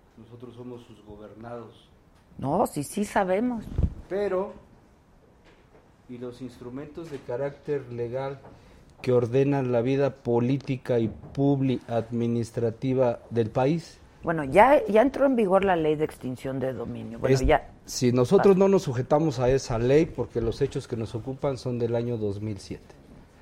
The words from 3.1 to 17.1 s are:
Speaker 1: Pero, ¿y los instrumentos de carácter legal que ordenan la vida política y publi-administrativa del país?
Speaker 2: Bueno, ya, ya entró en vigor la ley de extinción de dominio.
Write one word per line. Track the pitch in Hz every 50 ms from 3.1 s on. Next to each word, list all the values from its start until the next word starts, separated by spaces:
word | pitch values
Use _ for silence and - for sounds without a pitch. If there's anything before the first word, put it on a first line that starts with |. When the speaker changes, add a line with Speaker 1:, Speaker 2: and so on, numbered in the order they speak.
| - 220 196 180 185 196 240 247 240 220 - - - - - - - - - -
Speaker 1:
Pero, | 175 196 208 196 185 185 196 214 214 - - - _ - _ _ _ _ _ _ _ _ _ _ _ _ _ - - _ _ _ _ - _ _ _ _ _ -
¿y | 123 120
los | 123 123 120 120
instrumentos | 131 123 - - 123 120 123 135 151 147 - 170 170 156
de | 143 123
carácter | - - 123 123 139 143 143 - - - 147 139 127 120
legal | 120 117 120 117 120 131 135 139 139 131 - - - - - - - - - - - -
que | - 123
ordenan | 123 123 120 113 117 135 139 143 139 139 135 123 123
la | 117
vida | 117 131 135 135 143 135 -
política | - - 123 117 117 120 123 139 135 - - 135 127 - - 127 117
y | 113 110
publi-administrativa | 104 - - - - 139 139 139 143 135 135 131 123 120 - - 117 113 110 113 120 117 117 117 117 117 113 110 - 123 117 113 110 - - 131 131 127 131 120 117 - - -
del | 117 117 117 110
país? | - 127 131 143 165 165 - - - - - - - - -
Speaker 2:
Bueno, | 156 170 160 147
ya, | 135 135 185 220 262 294 285 - -
ya | 196 214
entró | 240 277 - 269 262
en | 277 269
vigor | 233 220 180 185 190 190
la | 196 180
ley | 165 156 151 156 147
de | 156
extinción | 151 - - - 127 127 - - 135 131 135
de | 123 135
dominio. | 131 104 117 - 120 117 113 110